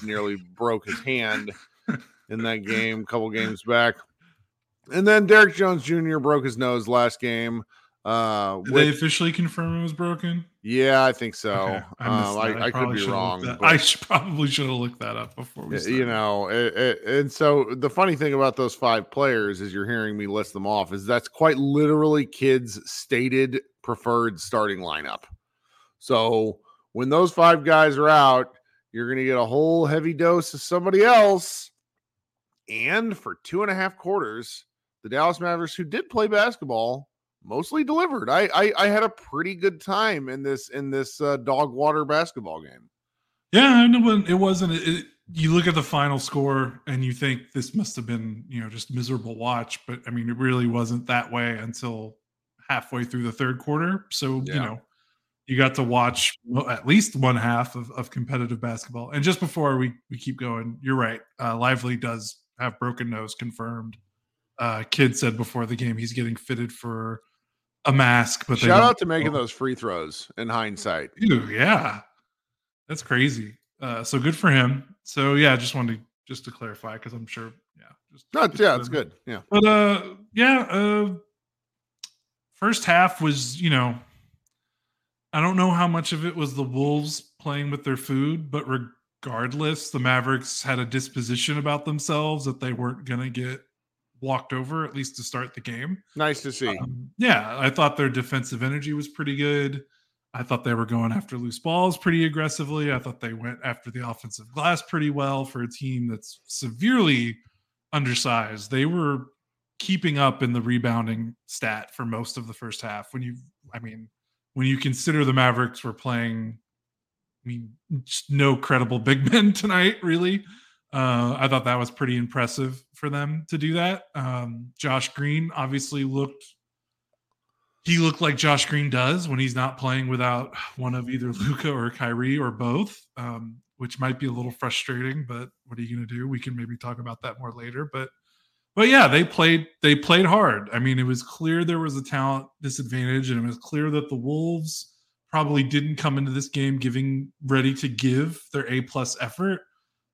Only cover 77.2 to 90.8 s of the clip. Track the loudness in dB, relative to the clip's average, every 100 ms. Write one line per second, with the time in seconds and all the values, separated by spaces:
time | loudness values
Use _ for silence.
77.2 | -14 -14 -14 -18 _ _ _ _ _ _
78.2 | _ 0 0 4 4 4 0 -4 -4 -10
79.2 | -14 -12 0 4 6 6 4 2 -4 -16
80.2 | -6 4 6 6 4 0 2 2 0 -4
81.2 | -12 _ _ _ _ _ _ _ -20 _
82.2 | _ _ _ _ -2 0 4 6 6 4
83.2 | 0 0 -4 -2 2 2 2 -4 -12 _
84.2 | _ _ _ _ _ _ _ _ _ _
85.2 | _ -2 0 4 4 4 2 0 -2 -4
86.2 | -6 -4 -4 -4 -4 -2 0 0 -2 -8
87.2 | -12 _ -8 -6 -4 -6 -4 -4 -2 0
88.2 | 0 -2 -6 -8 -4 -4 -6 _ _ _
89.2 | -10 -6 -4 -2 -4 -4 -6 -2 2 2
90.2 | 2 -2 -4 -8 -4 -4